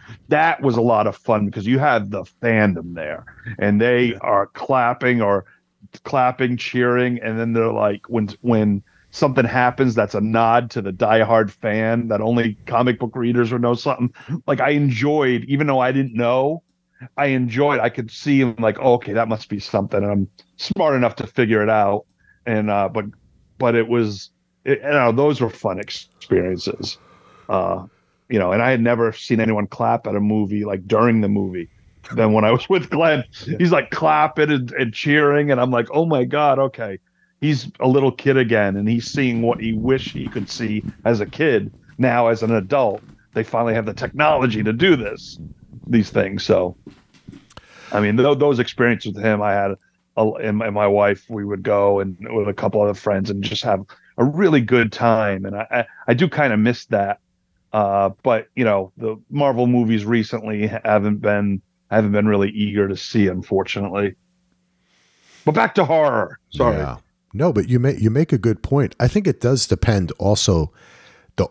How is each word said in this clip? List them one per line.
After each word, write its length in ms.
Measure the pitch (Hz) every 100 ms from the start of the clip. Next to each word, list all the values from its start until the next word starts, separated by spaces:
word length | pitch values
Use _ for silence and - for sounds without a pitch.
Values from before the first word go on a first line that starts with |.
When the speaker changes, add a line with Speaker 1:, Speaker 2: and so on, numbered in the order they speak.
| - 113 _
Speaker 1:
That 320 | 151 165 156
was 160 | 139 117
a 40 |
lot 260 | 120 110 107
of 80 | -
fun 300 | - 107 101
because 180 | 101 101
you 120 | 131
had 320 | 147 120 101
the 120 | 101 92 _
fandom 500 | 120 113 104 87 85
there, 320 | 85 76 78 - - - 110
and 240 | 101 104
they 300 | 117 123 123
Speaker 2:
Yeah. 60 | 117
Speaker 1:
are 260 | - 101 101
clapping 720 | - - 135 120 123 127 120
or 240 | 104 101 - _ _ _ - -
clapping, 520 | - 139 127 127 131 120
cheering, 640 | - 123 123 123 123 120
and 160 | 113 110
then 140 | 117
they're 180 | 113 113
like, 360 | 110 104 104 -
when, 200 | 117 104 104
when 420 | 120 113 107 101 - _ _
something 340 | - 147 131 117
happens 500 | 131 123 127 131 113
that's 180 | 101
a 80 | 107
nod 480 | 107 113 113 117 120
to 120 | 123
the 80 | 98
diehard 560 | 92 110 113 107 113 107
fan 580 | - 113 104 110 117 113
that 120 | 107
only 340 | 110 120 117 104 -
comic 320 | 117 123 113
book 160 | 120 131
readers 360 | 120 120 117
would 100 | 123
know 120 | 120
something. 400 | 120 151 131 123 - - 143 -
Like, 140 | 131
I 80 | 135
enjoyed, 760 | 147 143 113 143 151 135 123 123
even 200 | 139 151
though 120 | 135
I 120 | 127
didn't 220 | 135 135
know, 480 | 117 120 127 139 165 - _ _ _ 127 -
I 100 | 143
enjoyed, 520 | 131 123 117 143 135
I 100 | 113
could 220 | - 110
see 280 | - 147 139
him 160 | 127 113
like, 180 | 113 104
"Oh, 140 | 131 120
okay, 180 | -
that 140 | 104 113
must 200 | 110 -
be 100 | 104
something." 440 | - 107 104 104
And 80 | 101
I'm 160 | 101 95 _ _ _
smart 380 | - - 160 135
enough 200 | 120 -
to 120 | -
figure 360 | - 120 110
it 60 | 104
out. 360 | 107 101 104 - _ _ _ -
And, 240 | 110 107
uh, 180 | 101 95
but, 160 | 110 104 - _ _ _ _
but 160 | 123
it 140 | 117 113
was, 420 | 120 110 101 - _ _ _ 131
it, 140 | 139
you 60 | 135
know, 200 | 147 123
those 300 | 113 147 139
were 80 | 117
fun 300 | - 107 92
experiences. 1200 | 104 - - _ - 92 90 92 - - - - _ _ _ _ -
Uh, 380 | 98 92 92 95 _ _ _ _
you 80 | 117
know, 140 | 90
and 100 | 98
I 80 | 120
had 120 | 131
never 300 | 117 120 113
seen 260 | - - 113
anyone 260 | 113 107 101
clap 400 | - 113 117 107
at 100 | 101
a 40 |
movie, 460 | 104 107 101 104 104
like, 220 | 98 95
during 340 | 110 120 113
the 80 | 101
movie. 380 | 101 98 90 82 _ _ _ - -
Then 160 | 110
when 100 | 107 107
I 60 |
was 180 | 117 -
with 200 | 190 135
Glenn, 320 | 143 165 151 - - -
Speaker 2:
Yeah. 100 | 165
Speaker 1:
he's, 140 | 175
like, 180 | 165 123
clapping 600 | - 156 151 151 - 151
and, 200 | 143 123
and 200 | 127 123
cheering. 560 | 107 151 147 147 147 147
And 80 | 127
I'm 120 | 127
like, 160 | 120 113
"Oh 140 | 143 165
my 200 | 147 123
God, 340 | 143 147 135
okay." 400 | 135 - 110 95 _ _ _ _
He's 300 | 147 143 123 -
a 80 | 127
little 240 | 135 135
kid 240 | - 135 135
again, 400 | 120 110 101 98
and 140 | 104
he's 200 | 117 113
seeing 320 | 135 131 117
what 200 | 117 117
he 100 | 113
wished 380 | 110 117 131 127
he 180 | - -
could 220 | 120 101
see 340 | - 113 107 - - 110
as 160 | 117
a 40 | -
kid. 460 | - 156 113 101 - _ -
Now, 300 | 127 120 117
as 160 | 113
an 80 | 113
adult, 480 | 113 95 139 117 101 - - _
they 100 | 117 113
finally 280 | 117 117
have 120 | 113 107
the 80 |
technology 680 | 101 131 - 151 151 127 107
to 120 | 104
do 240 | 117 190 151
this, 420 | 104 113 - - 78 - - - -
these 220 | 120 101
things. 340 | 117 98 98
So, 320 | - 92 90 - - - _ _ - - _ - _ - -
I 80 | 104
mean, 160 | 104 110
th-, 200 | 135 143
those 200 | 147 123
experiences 540 | 117 - 120 110 110
with 100 | 98
him, 180 | 110 104
I 120 | 104
had, 180 | 101 101 95 _ _ _ -
a, 140 | 110
and, 280 | - 110 107
and 120 | 113 104
my 120 | 104
wife, 360 | 101 101 98 _
we 160 | 110 101
would 180 | 101
go 380 | 95 101 101 98
and 160 | 98 90 110 113
with 140 | 104
a 40 |
couple 280 | 95 107 107
other 120 | 104
friends 360 | 101 - 98 98
and 120 | 98
just 220 | 95 107
have 220 | 123 98 101 - _ -
a 60 | 127
really 340 | 151 196 151
good 300 | 113 123 113
time. 540 | - 120 110 104 98 98
And 100 | 101
I, 100 | 113
I, 140 | 123 - - -
I 40 |
do 140 | 120 170
kinda 300 | - 143 107
miss 280 | 110 120 -
that. 320 | 107 101 101 _ _ _ _ _
Uh, 380 | 107 101 98 98 101
but, 240 | 131 113 - -
you 80 | 117
know, 260 | 101 95 -
the 180 | 113 110 _
Marvel 360 | 143 143 120 123
movies 360 | 123 113 113
recently 640 | 104 117 107 117 107 107 107 113
haven't 380 | 110 107 104 104
been, 400 | 104 104 101 98 - _ _
haven't 220 | 104 107
been 160 | 101 107
really 220 | 104 98
eager 400 | 107 104 101 98
to 80 | 95
see, 300 | - 117 101
unfortunately. 880 | 90 - 95 95 - 98 95 101 - _ _ _ _ _ _ _ _ _ _ _ - -
But 80 | 156
back 200 | 226 -
to 100 | 147
horror. 540 | 160 151 117 92 - _
Sorry. 260 | 147 123 76
Speaker 3:
Yeah. 200 | 71 60 _ _ _
No, 200 | 98 175
but 160 | 139 147
you 100 | 123
ma-, 100 | 127
you 200 | - 107
make 240 | 120 165
a 40 | 123
good 240 | 113 107
point. 320 | - 143 131 -
I 80 | 123
think 200 | 208 185
it 120 | -
does 280 | 120 127 -
depend 440 | 95 - 104 85 -
also 560 | 98 104 - 87 76 - - - - _ _ -
the 120 | 90